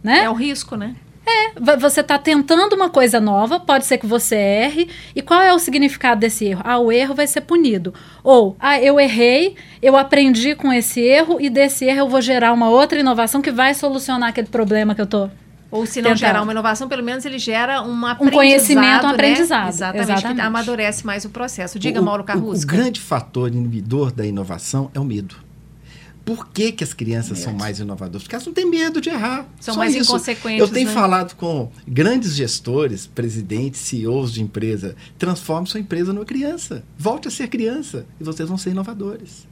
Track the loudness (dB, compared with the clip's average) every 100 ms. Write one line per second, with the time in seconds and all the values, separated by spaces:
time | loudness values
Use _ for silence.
0 | 2 2 2 -2 -4 -6 -8 -10 -10 -12
1 | -20 -8 0 0 0 0 2 4 4 0
2 | 2 0 4 2 4 4 4 2 4 4
3 | 4 2 2 2 0 -2 2 0 2 -2
4 | 0 -2 0 0 2 2 0 -2 -4 -6
5 | -10 -10 2 4 6 4 2 2 0 2
6 | 0 2 0 0 -4 -4 -2 0 2 2
7 | 0 0 -2 -2 2 4 4 2 -4 -10
8 | -20 -4 6 6 6 0 0 4 6 6
9 | 4 4 4 4 0 -4 -20 2 4 6
10 | 4 4 6 4 2 0 0 0 0 0
11 | 4 4 4 0 0 2 2 2 0 2
12 | 2 2 2 2 4 4 4 6 4 2
13 | 2 2 0 0 -2 2 2 2 -2 -4
14 | -4 -2 -2 -4 -4 -2 0 2 0 -2
15 | -2 -2 -2 -8 -20 -20 -10 -6 -6 -2
16 | 0 2 2 0 -2 -2 -2 -2 -6 -6
17 | -6 -6 -8 -8 -4 -2 -2 -4 -4 -4
18 | -4 2 4 6 6 6 4 4 6 4
19 | 2 4 4 4 2 0 -2 -4 -6 -4
20 | -2 -2 -2 -4 -2 -4 -4 -2 -4 -4
21 | -8 -8 -10 -10 -10 -8 -10 -6 -4 0
22 | 0 -2 -4 -4 -2 -4 -2 0 0 -4
23 | -4 -6 -4 -4 -2 -2 -4 -4 -4 -2
24 | -2 -4 -6 -6 -8 -10 -6 -6 -4 -6
25 | -6 -6 -8 -16 -20 -20 -20 -20 -20 -20
26 | -20 -14 -10 -10 -8 -4 -4 -4 -10 -8
27 | -6 -4 -6 -8 -8 -6 -8 -8 -10 -10
28 | -12 -12 -12 -12 -6 -4 -2 0 -2 -4
29 | -4 -4 -4 -6 -10 -16 -8 -2 0 2
30 | 0 0 -4 -8 -4 0 2 2 0 2
31 | 2 0 -2 -8 -6 -6 -8 -12 -4 0
32 | 2 2 -2 -4 -4 -4 -4 -2 -2 -4
33 | -10 -8 -6 -6 -6 -6 -6 -8 -8 -6
34 | -4 -4 -4 -6 -6 -6 -6 -6 -8 -14
35 | -20 -8 -6 -6 -6 -6 -6 -8 -6 -4
36 | -4 -6 -6 -6 -6 -8 -12 -14 -16 -8
37 | -6 -6 -8 -10 -8 -4 -4 -6 -10 -14
38 | -14 -14 -12 -8 -8 -6 -6 -6 -8 -10
39 | -12 -12 -18 -20 -20